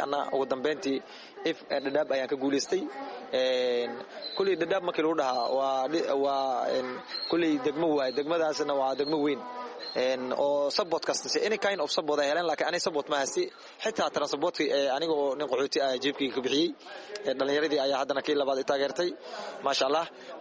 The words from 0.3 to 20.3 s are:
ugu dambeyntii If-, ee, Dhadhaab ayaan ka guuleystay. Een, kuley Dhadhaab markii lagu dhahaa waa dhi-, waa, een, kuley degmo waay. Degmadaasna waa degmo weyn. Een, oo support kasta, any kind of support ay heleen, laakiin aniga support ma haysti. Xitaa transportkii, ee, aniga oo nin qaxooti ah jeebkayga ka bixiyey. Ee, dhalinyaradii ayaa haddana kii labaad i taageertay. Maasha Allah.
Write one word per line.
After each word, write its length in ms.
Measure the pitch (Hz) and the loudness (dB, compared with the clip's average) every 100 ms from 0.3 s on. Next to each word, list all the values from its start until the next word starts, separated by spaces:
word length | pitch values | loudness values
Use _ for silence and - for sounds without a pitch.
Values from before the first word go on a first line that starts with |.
ugu 140 | 139 131 | 0 0
dambeyntii 520 | 131 135 147 139 135 - - - - | 0 0 0 -2 -2 -4 -14 -18 -6
If-, 200 | 160 160 - | -4 -4 -4
ee, 100 | 143 | -2
Dhadhaab 300 | 139 143 151 | 0 0 2
ayaan 180 | 135 127 | 0 0
ka 80 | 139 | 0
guuleystay. 460 | 135 139 - 185 294 - - - - | 0 0 0 -2 -2 -8 -10 -10 -4
Een, 600 | 127 127 127 127 120 120 117 - - - | 0 2 2 2 2 0 -6 -12 -12 -6
kuley 220 | - 196 165 | 0 2 2
Dhadhaab 260 | 165 190 | 2 0
markii 200 | 175 175 | 0 2
lagu 120 | 160 | 2
dhahaa 320 | 165 135 127 117 | 2 2 2 2
waa 340 | 131 135 135 131 | 2 2 2 0
dhi-, 200 | 165 - | 0 2
waa, 560 | 139 139 139 135 123 123 | 2 2 2 0 0 0
een, 200 | 131 127 127 - - - | 0 -2 -6 -8 -8 -2
kuley 220 | 170 165 147 | 2 4 2
degmo 240 | 151 143 165 | 0 0 2
waay. 160 | 147 131 | 2 2
Degmadaasna 600 | 127 147 170 156 151 147 | 0 0 2 2 0 0
waa 200 | 139 131 | 2 2
degmo 280 | 135 143 156 | 0 0 2
weyn. 180 | 147 131 - - - - - | 2 0 -4 -10 -10 -10 -6
Een, 380 | 127 127 131 127 | 0 2 0 0
oo 360 | - 143 143 143 | 0 2 2 2
support 340 | - 185 160 | 2 0 0
kasta, 240 | - - 131 151 | 0 -2 -2 0
any 140 | 190 214 | 2 2
kind 220 | 202 196 | 0 0
of 100 | 147 | 0
support 300 | - 156 147 | 0 0 2
ay 80 | 143 | 2
heleen, 160 | 156 175 | 2 0
laakiin 220 | 147 135 | 0 0
aniga 140 | 170 | 0
support 240 | 185 151 - | 0 -2 0
ma 80 | 143 | 0
haysti. 280 | 135 123 120 - - - | 0 0 -2 -6 -18 -6
Xitaa 300 | 226 220 160 | -4 0 0
transportkii, 580 | 156 143 143 170 - 147 | 0 -2 0 0 0 2
ee, 160 | 139 139 | 2 2
aniga 220 | 135 165 | 0 0
oo 220 | 147 143 | 2 2
nin 120 | 135 143 | 0 0
qaxooti 320 | 123 139 165 | 0 2 2
ah 120 | 139 127 | 2 2
jeebkayga 380 | 135 139 139 | 0 0 -2
ka 60 | 131 | 0
bixiyey. 340 | 123 139 170 - - - - - | 0 2 2 -2 -12 -14 -12 -6
Ee, 100 | - | -4
dhalinyaradii 460 | 131 135 143 156 147 | 0 0 2 2 2
ayaa 180 | 135 135 | 2 0
haddana 200 | 135 139 | 0 -2
kii 120 | 143 | 0
labaad 240 | 147 135 135 | 2 2 0
i 60 | |
taageertay. 460 | 135 139 139 135 175 - - - - - | 2 2 0 0 -2 -4 -10 -10 -10 -4
Maasha 240 | 139 135 135 | 0 2 2
Allah. 200 | 151 165 - - | 2 -2 -8 -14